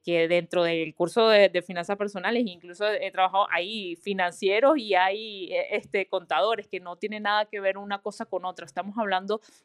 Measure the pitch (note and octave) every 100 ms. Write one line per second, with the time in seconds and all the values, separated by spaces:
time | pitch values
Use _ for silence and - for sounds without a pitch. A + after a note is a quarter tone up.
0 | - E3+ E3 F3 E3+ F3+ E3+ E3 D#3+ -
1 | F3 A#3 A3 G#3+ G3 F3+ F3 F3 F3 G3+
2 | G#3 G3+ F3+ A#3+ A#3 F3 F3 F3 G#3 G#3
3 | G3 F#3+ F#3 F#3+ G3+ E3+ F3+ A3 F#3 E3
4 | - F#3+ F3 D#3+ G3 G#3 C4+ D#4 G#3+ F#3
5 | F#3+ G#3 A3 G3+ F3 F3 - G#3 - G3+
6 | F#3+ F#3+ F3 D#3 G#3 A3+ A3+ F#3 F3+ F3
7 | G#3+ G#3+ G#3 G#3 G#3+ G#3+ G3 F#3+ G3+ G3+
8 | G#3 - A3 F#3 F#3 F3+ E3+ - F#3+ G#3
9 | G#3 F#3 G3 G#3+ - _